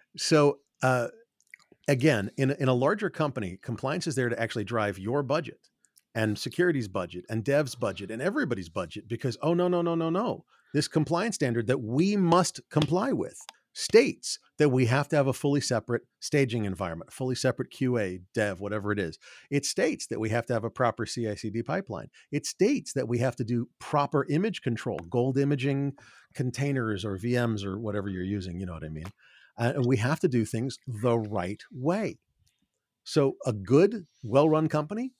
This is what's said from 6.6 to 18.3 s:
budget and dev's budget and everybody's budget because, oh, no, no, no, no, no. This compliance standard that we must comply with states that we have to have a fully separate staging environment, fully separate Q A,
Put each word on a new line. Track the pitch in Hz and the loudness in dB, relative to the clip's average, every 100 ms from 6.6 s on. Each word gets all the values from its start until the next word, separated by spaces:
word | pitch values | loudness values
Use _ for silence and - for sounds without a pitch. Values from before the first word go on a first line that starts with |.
| 180 143 107 | 2 2 -2
budget | 95 87 90 - | -4 -4 -8 -6
and | 110 | -4
dev's | 110 143 139 - | 0 0 0 -4
budget | 113 92 98 | -4 -4 -8
and | 113 | -4
everybody's | 160 269 185 104 85 | -2 -2 -2 -4 -4
budget | 95 85 107 - | -8 -8 -10 -10
because, | 117 131 - | -6 -4 -2
oh, | 151 | 0
no, | 175 180 | 2 2
no, | 175 | 2
no, | 170 165 | 0 0
no, | 165 | -2
no. | 175 233 - - _ _ | -2 -2 -6 -12 _ _
This | 143 147 | -4 0
compliance | 156 147 170 226 - | 0 0 0 -2 -2
standard | 135 117 113 | 0 0 0
that | 135 | 0
we | 110 127 190 208 | 0 0 2 4
must | 175 175 175 - - | 6 6 4 -2 -2
comply | 151 143 175 247 | 0 2 2 0
with | 165 - - - - _ | -2 -4 -10 -20 -20 _
states | - - 214 247 - - - _ - | -10 6 6 6 0 -8 -10 _ 2
that | 151 | 4
we | 127 117 | 6 4
have | 131 139 | 4 4
to | 151 | 2
have | 135 | 2
a | |
fully | 123 143 143 | 0 0 0
separate | - 117 - 120 - _ | 0 -2 0 -4 -4 _
staging | - 151 135 113 101 | 0 2 2 0 -2
environment, | 95 92 82 - | -2 -4 -6 -12
fully | - 131 127 | -8 -4 0
separate | 131 120 123 | 0 0 -6
Q | - 131 120 | -2 0 0
A, | 98 90 92 | -2 -6 -6